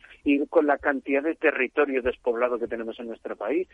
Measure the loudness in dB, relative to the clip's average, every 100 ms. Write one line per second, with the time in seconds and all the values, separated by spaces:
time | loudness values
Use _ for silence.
0 | -12 -4 2 2 4 2 4 2 0 -2
1 | 0 0 0 0 0 0 0 0 0 0
2 | -2 -2 -2 0 0 0 -4 -6 -8 -10
3 | -12 -12 -10 -6 -4 -2 -4